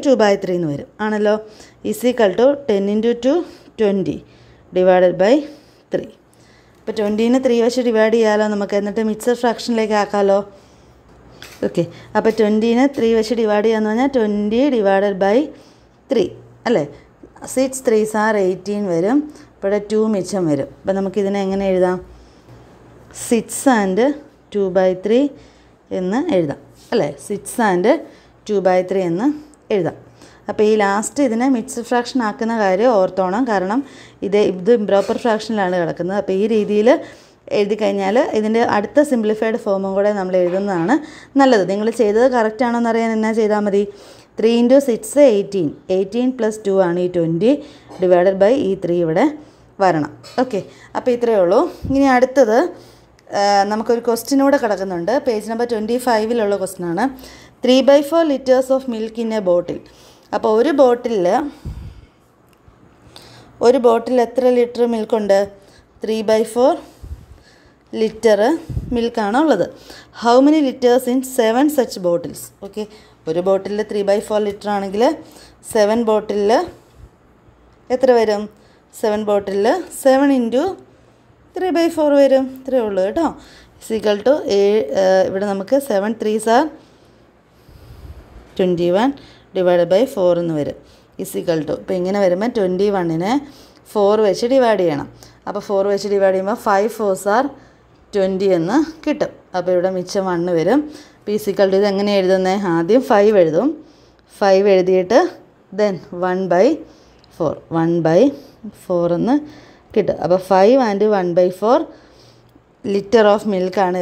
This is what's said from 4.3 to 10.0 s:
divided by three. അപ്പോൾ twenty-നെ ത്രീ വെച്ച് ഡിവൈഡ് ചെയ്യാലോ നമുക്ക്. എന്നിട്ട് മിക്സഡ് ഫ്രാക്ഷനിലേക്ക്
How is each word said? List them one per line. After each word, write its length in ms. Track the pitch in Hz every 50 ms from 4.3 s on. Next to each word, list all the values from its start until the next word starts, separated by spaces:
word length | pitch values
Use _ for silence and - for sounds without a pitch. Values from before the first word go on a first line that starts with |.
| - _ - - - _ _ _ -
divided 360 | 185 185 190 185 185 180 180 170 165
by 140 | 185 208 262 311 285 - - - - _ _ _ _ _ -
three. 160 | - - - - _ _ _ _ _ _ _ _ _ _ _ _ _
അപ്പോൾ 140 | _ - 214 220
twenty-നെ 400 | 208 208 214 208 226 233 247 262 262
ത്രീ 120 | 262 240 233 226
വെച്ച് 180 | 247 240 254 240 240
ഡിവൈഡ് 280 | 220 220 220 220 220
ചെയ്യാലോ 300 | 233 226 214 208 208 214 214 214
നമുക്ക്. 200 | 202 202 196 208 202
എന്നിട്ട് 220 | 202 208 202 220 220 220
മിക്സഡ് 280 | 214 214 - 240 240 233 254
ഫ്രാക്ഷനിലേക്ക് 540 | 240 220 226 - - 240 220 220 208 214 208